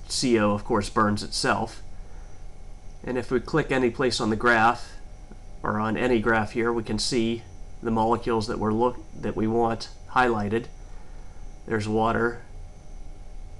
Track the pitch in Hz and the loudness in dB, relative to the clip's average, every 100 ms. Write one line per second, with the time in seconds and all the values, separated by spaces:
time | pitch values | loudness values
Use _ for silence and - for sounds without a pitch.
0 | - - 131 113 104 101 - 110 101 117 | -6 -2 4 6 6 2 2 0 2 4
1 | 104 104 - - 131 101 117 - - - | 4 2 -2 0 0 0 -2 -6 -10 -10
2 | - - - - - - - - - - | -10 -12 -12 -12 -12 -12 -12 -12 -12 -10
3 | - 123 - 127 - 160 131 135 123 120 | -4 -4 0 0 2 0 2 2 2 2
4 | 127 113 113 107 120 113 113 120 - - | 0 2 0 4 6 6 6 4 -4 -10
5 | - - - - - - - 107 107 107 | -12 -14 -14 -14 -14 -4 -2 0 0 2
6 | 127 120 113 113 107 123 117 117 107 107 | 4 4 4 4 2 0 0 0 0 -2
7 | - 131 113 117 - - - - 117 113 | 0 2 2 0 -6 -14 -12 -6 0 2
8 | 110 113 - 113 107 92 107 110 123 123 | 4 2 2 0 0 0 2 4 2 0
9 | - - 107 92 110 113 117 110 - - | -8 -6 -4 0 2 4 2 0 -6 -12
10 | - 131 123 110 104 113 123 - - - | -2 2 4 2 0 0 -2 -10 -14 -12
11 | - - - - - - - 110 104 110 | -12 -12 -12 -12 -12 -10 -2 -2 0 2
12 | 113 110 117 117 - - - - - - | 2 2 0 -2 -10 -14 -14 -14 -12 -12
13 | - - - - - | -10 -12 -12 -12 -12